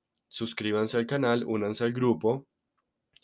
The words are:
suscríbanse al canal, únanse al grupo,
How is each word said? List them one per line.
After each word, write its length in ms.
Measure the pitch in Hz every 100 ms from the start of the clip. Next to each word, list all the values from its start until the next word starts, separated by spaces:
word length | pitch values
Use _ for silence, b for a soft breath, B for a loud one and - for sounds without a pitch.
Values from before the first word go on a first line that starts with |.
| _ _ _
suscríbanse 680 | - 113 - 107 104 110 120
al 100 | 117
canal, 380 | 143 123 120
únanse 400 | 113 110 104 107
al 80 | 120
grupo, 540 | 123 127 113 107 135 - _ _ _ _ _ _ _